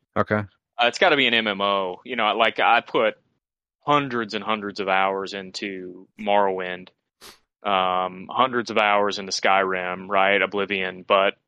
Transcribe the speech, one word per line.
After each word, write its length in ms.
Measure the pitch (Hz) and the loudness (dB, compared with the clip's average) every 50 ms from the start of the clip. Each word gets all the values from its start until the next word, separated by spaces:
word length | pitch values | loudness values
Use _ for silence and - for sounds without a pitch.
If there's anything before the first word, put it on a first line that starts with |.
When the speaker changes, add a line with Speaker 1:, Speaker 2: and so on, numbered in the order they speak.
| _ _ _ - | _ _ _ -2
Speaker 1:
Okay. 180 | 107 - 107 104 104 101 _ _ _ _ _ - | -2 0 -2 -2 -4 -6 _ _ _ _ _ 0
Speaker 2:
Uh, 100 | 120 120 | 0 0
it's 100 | 120 - | 2 4
gotta 160 | 196 185 156 | 4 4 4
be 120 | 139 131 120 | 4 4 4
an 60 | 117 | 2
M 140 | 117 110 110 | 2 2 0
M 140 | 101 98 | -2 0
O. 400 | 101 101 101 98 98 90 90 - _ | 0 0 0 0 -2 -4 -6 -10 _
You 120 | - 127 | -10 -4
know, 200 | 120 110 107 101 | -2 0 0 2
like, 240 | 110 113 110 107 - | 2 2 2 2 2
I 220 | 101 92 113 117 | 2 4 4 4
put 340 | 113 - - 143 117 107 - - _ _ _ _ _ _ _ _ _ _ _ _ | 2 0 0 0 0 0 0 -4 _ _ _ _ _ _ _ _ _ _ _ _
hundreds 520 | _ - 147 147 139 135 120 120 113 104 98 | _ 0 2 2 0 0 -4 -6 -6 -6 -8
and 100 | 107 101 | -8 -4
hundreds 360 | 104 110 107 101 101 95 - | -4 -4 -4 -4 -8 -8 -6
of 100 | 101 95 | -2 0
hours 440 | 92 95 95 98 98 98 98 92 98 | 0 2 2 0 0 -2 -6 -8 -8
into 720 | 98 95 92 92 - - 101 95 92 92 90 90 90 95 _ _ - | -10 -12 -12 -12 -10 -10 -8 -8 -10 -12 -14 -16 -18 -20 _ _ -10
Morrowind, 720 | 107 104 101 101 101 98 95 95 92 90 90 90 90 - _ _ _ _ _ _ - - - _ _ _ _ _ - | -4 0 2 2 2 2 0 -2 -6 -6 -8 -10 -12 -18 _ _ _ _ _ _ -20 -20 -20 _ _ _ _ _ -4
um, 640 | 104 101 95 92 92 92 90 92 92 92 92 95 - | -2 0 2 2 2 0 0 -2 -4 -6 -10 -12 -6
hundreds 420 | - 117 123 131 123 120 113 - | -2 0 0 0 0 -2 -4 -2
of 60 | 110 107 | 0 0
hours 400 | 107 104 104 101 101 101 95 101 | 2 4 4 2 2 0 -2 -4
into 120 | 101 95 | -8 -8
Skyrim, 800 | 95 - - 104 95 98 98 95 92 92 90 90 90 92 95 95 | -8 -2 0 2 2 4 2 2 -2 -4 -4 -6 -6 -8 -6 -2
right? 320 | 101 95 95 98 101 98 | 0 2 2 4 4 2
Oblivion. 640 | 92 95 98 101 98 92 101 95 95 92 92 92 90 - | 2 0 0 -4 -4 -2 -4 -4 -4 -6 -8 -10 -2 2
But, 280 | 107 98 95 101 - _ _ | 2 4 4 2 0 _ _